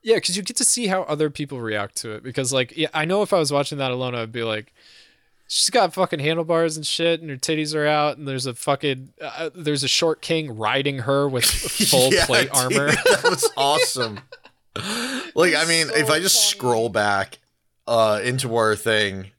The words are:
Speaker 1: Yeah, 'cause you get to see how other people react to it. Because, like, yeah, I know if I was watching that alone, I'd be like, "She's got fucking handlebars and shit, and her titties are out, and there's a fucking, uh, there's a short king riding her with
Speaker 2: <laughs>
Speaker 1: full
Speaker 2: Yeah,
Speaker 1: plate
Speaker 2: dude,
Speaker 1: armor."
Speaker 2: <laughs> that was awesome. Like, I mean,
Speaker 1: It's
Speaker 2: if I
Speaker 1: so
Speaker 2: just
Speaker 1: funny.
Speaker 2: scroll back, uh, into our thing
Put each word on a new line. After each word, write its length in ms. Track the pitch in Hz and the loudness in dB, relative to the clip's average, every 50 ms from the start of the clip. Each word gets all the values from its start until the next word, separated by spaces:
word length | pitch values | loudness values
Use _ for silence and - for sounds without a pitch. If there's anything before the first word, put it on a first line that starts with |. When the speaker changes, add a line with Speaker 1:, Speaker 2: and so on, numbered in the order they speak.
| _ | _
Speaker 1:
Yeah, 160 | 220 226 220 | 2 2 2
'cause 160 | - - 175 | 2 -2 -4
you 60 | 196 185 | -4 -6
get 140 | - 240 | -6 -4
to 80 | - 247 | 0 0
see 220 | - - 247 240 196 | 0 0 0 0 0
how 140 | 190 190 165 | 0 0 0
other 260 | - 151 147 156 151 | -2 0 0 0 -2
people 300 | 143 - 151 139 143 127 117 | -2 -6 -8 -8 -6 -8 -4
react 340 | 110 107 107 101 101 _ - - | -2 -2 -2 -4 -4 _ -10 -10
to 100 | 117 107 | -8 -12
it. 100 | 110 117 | -10 -12
Because, 300 | 131 123 - 135 120 135 | -8 -4 -4 -4 0 0
like, 240 | 131 127 120 - | 0 0 -2 -2
yeah, 120 | 160 156 151 - | -4 -4 -2 0
I 140 | 160 151 | -2 0
know 160 | 165 185 202 208 | 2 2 0 2
if 100 | - - | 2 2
I 60 | 180 | 2
was 120 | 160 135 | 2 2
watching 280 | 143 143 143 - 156 143 | 2 0 0 0 -4 -4
that 120 | 135 127 | -4 -2
alone, 240 | 123 127 127 123 123 | -2 -4 -4 -4 -4
I'd 180 | 120 113 113 113 | -6 -8 -6 -6
be 100 | 120 117 | -6 -4
like, 320 | 113 110 107 107 _ _ _ _ - - - - _ _ _ _ _ _ _ _ _ | -4 -4 -6 -6 _ _ _ _ -20 -20 -20 -20 _ _ _ _ _ _ _ _ _
"She's 220 | - - - - | -2 0 0 2
got 240 | - 247 202 175 - | 4 2 2 2 2
fucking 240 | 185 190 - - 147 | 0 0 0 0 -2
handlebars 560 | 139 151 165 165 165 160 170 165 165 165 156 | 0 0 0 0 0 0 2 2 2 0 -2
and 100 | 156 151 | -4 -6
shit, 360 | - - - 165 170 165 160 165 | -6 -2 0 2 0 0 0 -4
and 80 | 156 | -10
her 60 | 143 - | -8 -8
titties 360 | - - 160 156 156 151 156 | -4 -2 -2 -2 -2 -2 -2
are 120 | 156 147 | 0 2
out, 320 | 147 151 151 147 151 139 - | 2 2 4 2 0 -2 -4
and 100 | 151 139 | -8 -6
there's 160 | 135 131 123 | -6 -4 -4
a 80 | 135 120 | -6 -8
fucking, 600 | - - - 143 135 - 147 135 131 131 139 _ _ | -6 -2 -2 0 0 0 -2 -2 -2 -8 -18 _ _
uh, 280 | 160 143 - - 165 160 - | -14 -12 -10 -8 -8 -8 -8
there's 280 | 180 160 151 147 139 135 | -6 -4 -2 -2 0 0
a 60 | 139 | 0
short 320 | - - 175 165 156 _ | 0 2 2 0 0 _
king 380 | - - 165 160 156 143 113 107 | -2 -2 -2 -2 -2 -4 -6 -2
riding 400 | 110 107 123 139 135 143 139 135 | -2 0 0 2 0 0 -2 -2
her 260 | 117 117 139 139 143 | -2 0 2 2 2
with 180 | 143 131 123 113 | 2 0 0 0
Speaker 2:
<laughs> 20 | |
Speaker 1:
full 680 | - - - - - - - 220 - - 131 127 135 170 | 0 0 0 -4 -4 -2 -2 0 4 4 6 6 6 6
Speaker 2:
Yeah, 140 | - 165 | 4 4
Speaker 1:
plate 260 | - - - 170 131 - | 4 4 2 2 2 0
Speaker 2:
dude, 40 | - - - - - | 0 0 2 0 0
Speaker 1:
armor." 120 | - - | 2 2
Speaker 2:
<laughs> 140 | - - - | 0 2 4
that 160 | 508 214 - - | 4 4 4 2
was 260 | 480 180 - - - - | 0 0 2 -2 -2 0
awesome. 640 | - 135 139 147 156 494 - - 131 120 110 104 - - _ - - _ - _ _ _ _ _ - - 190 214 233 233 254 269 254 370 339 - | 0 2 2 4 2 2 0 0 -4 -4 -6 -6 -12 -16 _ -20 -20 _ -20 _ _ _ _ _ -10 -8 -6 -6 -6 -6 -6 -8 -8 -10 -6 0
Like, 200 | - 170 180 165 | 2 2 2 4
I 100 | 147 160 | 2 2
mean, 220 | 165 165 165 160 147 | 2 2 0 0 0
Speaker 1:
It's 80 | - | 0
Speaker 2:
if 140 | 151 156 151 | 0 2 2
I 80 | 156 156 | 2 2
Speaker 1:
so 20 | 180 | 2
Speaker 2:
just 140 | 190 - | 2 2
Speaker 1:
funny. 220 | - - - - - | 2 2 0 0 -2
Speaker 2:
scroll 300 | 127 123 120 113 113 117 | 0 0 2 2 0 0
back, 480 | 98 110 104 104 101 98 95 - - _ _ _ _ _ _ _ _ _ _ - | 0 0 0 2 0 0 -2 -4 -8 _ _ _ _ _ _ _ _ _ _ 0
uh, 320 | 117 113 113 110 104 107 101 | 2 4 4 4 2 0 0
into 320 | 123 123 131 127 123 113 | -2 -2 -2 -4 -2 0
our 200 | 120 113 110 107 | 2 2 2 2
thing 520 | 104 - 117 110 107 107 101 95 98 92 98 _ | 0 0 0 2 2 2 0 -2 -8 -12 -14 _